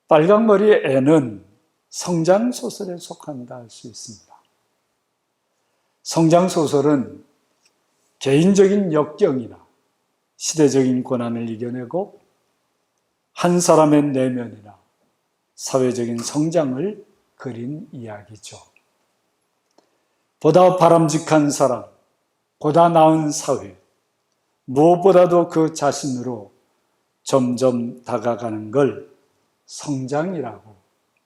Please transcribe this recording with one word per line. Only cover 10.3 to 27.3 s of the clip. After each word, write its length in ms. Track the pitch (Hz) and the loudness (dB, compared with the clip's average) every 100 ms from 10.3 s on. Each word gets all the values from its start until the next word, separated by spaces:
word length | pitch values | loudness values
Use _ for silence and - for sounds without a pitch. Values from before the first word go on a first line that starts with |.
| _ | _
시대적인 680 | - 160 143 131 127 127 | -6 0 2 2 0 -2
고난을 460 | 120 127 117 117 117 | -4 -6 -6 -8 -8
이겨내고 680 | 110 120 127 120 160 202 - _ _ _ _ _ _ _ _ _ _ _ | -10 -10 -10 -8 -8 -10 -14 _ _ _ _ _ _ _ _ _ _ _
한 260 | - 175 180 | -4 0 2
사람의 440 | 175 156 151 147 | 4 4 6 4
내면이나 720 | 147 131 131 123 113 104 101 98 _ _ _ _ _ _ _ | 2 0 -2 -4 -8 -14 -20 -20 _ _ _ _ _ _ _
사회적인 600 | - - 135 127 117 117 117 | -16 -4 -2 0 -2 -6 -6
성장을 880 | 117 147 160 170 143 127 190 214 - _ _ _ | -6 -4 -2 -2 -2 -4 -6 -8 -16 _ _ _
그린 540 | 131 110 120 151 - | -14 -12 -12 -14 -16
이야기죠. 640 | 135 113 104 101 107 - 107 _ _ _ _ _ _ _ _ _ _ _ _ _ _ _ _ _ _ | -18 -16 -16 -20 -20 -20 -20 _ _ _ _ _ _ _ _ _ _ _ _ _ _ _ _ _ _
보다 380 | 151 165 180 180 | 2 6 6 6
바람직한 720 | 165 165 156 151 - 156 147 | 4 4 2 -2 0 0 0
사람, 340 | 131 135 117 101 _ _ _ _ _ _ _ | 0 -2 -2 -10 _ _ _ _ _ _ _
보다 300 | 151 156 170 | 0 2 4
나은 420 | 165 156 160 151 | 6 4 4 -2
사회, 480 | 147 - 120 98 92 _ _ _ _ _ _ _ _ - | -6 -4 -6 -6 -20 _ _ _ _ _ _ _ _ -6
무엇보다도 840 | 131 165 175 190 180 175 175 170 | 2 4 4 4 4 4 2 0
그 260 | 160 160 | 0 -2
자신으로 800 | 160 143 - 147 123 120 117 98 _ _ _ _ _ _ _ | -2 -4 -4 -6 -8 -8 -12 -14 _ _ _ _ _ _ _
점점 800 | - | -2